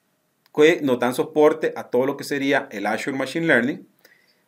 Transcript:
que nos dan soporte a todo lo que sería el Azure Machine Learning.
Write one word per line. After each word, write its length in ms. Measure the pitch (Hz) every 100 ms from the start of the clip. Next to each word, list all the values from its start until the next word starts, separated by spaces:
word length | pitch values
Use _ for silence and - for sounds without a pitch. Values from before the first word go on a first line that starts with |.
| _ _ _ _ _ -
que 240 | 151 175
nos 180 | 147 123
dan 140 | 123
soporte 600 | 147 147 151 151 156 160 -
a 140 | 113
todo 160 | 123 135
lo 100 | 139
que 80 |
sería 460 | 131 143 139 - -
el 140 | 107 101
Azure 320 | 110 143 135
Machine 280 | 135 165 165
Learning. 400 | 131 123 180 - _ _ _ _ _